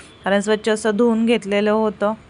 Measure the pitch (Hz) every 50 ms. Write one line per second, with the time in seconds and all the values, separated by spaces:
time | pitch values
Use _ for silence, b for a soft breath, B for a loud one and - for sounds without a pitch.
0 | B B B - - 185 196 202 196 208 214 214 - 220 214 214 - 220 208 202
1 | 240 233 226 220 226 226 240 220 220 196 202 202 208 208 214 220 220 214 214 -
2 | 208 208 220 - -